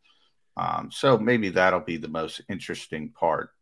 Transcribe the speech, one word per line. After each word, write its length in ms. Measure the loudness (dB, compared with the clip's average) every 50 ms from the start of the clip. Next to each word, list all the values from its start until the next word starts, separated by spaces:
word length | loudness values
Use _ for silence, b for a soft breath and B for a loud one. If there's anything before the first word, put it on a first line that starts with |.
| _ _ _ _ _ _ _ _ _ _ -8
um, 340 | -6 -4 -4 -4 -4 -6 -8
so 240 | -6 0 4 4 4
maybe 320 | 4 4 4 2 2 2 0
that'll 320 | 2 4 4 6 4 2
be 160 | 0 -2 -6
the 120 | -6 -6 -6
most 340 | -6 -4 -6 -6 -8 -12 -12 -10
interesting 640 | -10 -10 -8 -8 -8 -10 -8 -10 -10 -10 -10 -10
part, 400 | -6 -2 0 0 0 0 -4 -8 _ _